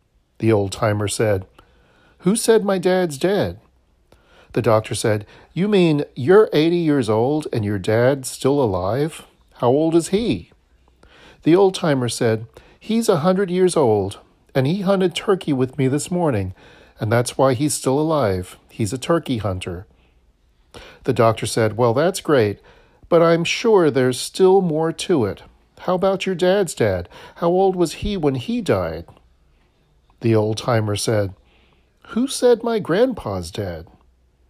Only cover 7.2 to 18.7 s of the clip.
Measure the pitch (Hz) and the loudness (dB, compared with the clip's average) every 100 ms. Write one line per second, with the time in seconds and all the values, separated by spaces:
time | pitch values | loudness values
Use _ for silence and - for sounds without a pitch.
7.2 | 127 151 - 120 101 101 90 110 123 143 | 0 -2 -4 -4 -4 -4 0 2 2 0
8.2 | 131 - 131 143 120 92 92 123 160 - | -6 -4 0 0 0 -2 -2 -2 -4 -8
9.2 | - _ _ - 123 139 160 165 160 202 | -20 _ _ -2 0 2 2 2 0 -2
10.2 | 226 95 - _ _ _ _ _ _ - | -2 -4 -8 _ _ _ _ _ _ -20
11.2 | - - 151 180 190 185 165 135 120 - | -20 -4 2 4 4 2 -2 0 -2 -2
12.2 | 120 110 113 - - _ - 226 226 170 | 0 0 -6 -20 -20 _ -4 -2 2 2
13.2 | 175 190 190 180 180 170 123 104 98 - | 2 0 0 2 2 2 2 2 -2 -8
14.2 | _ _ _ 135 131 202 190 196 185 - | _ _ _ -2 -2 -2 0 0 0 -2
15.2 | - 190 165 131 127 135 131 147 - 180 | -2 -2 -2 -2 -2 -2 -2 -2 -4 -2
16.2 | 160 107 95 - - - - _ 110 117 | 0 -2 -4 -10 -20 -20 -20 _ -2 0
17.2 | 120 - 135 120 147 - 135 139 156 156 | 0 0 0 2 -2 -2 -2 0 0 0
18.2 | 110 92 90 - _ | 0 -2 -8 -16 _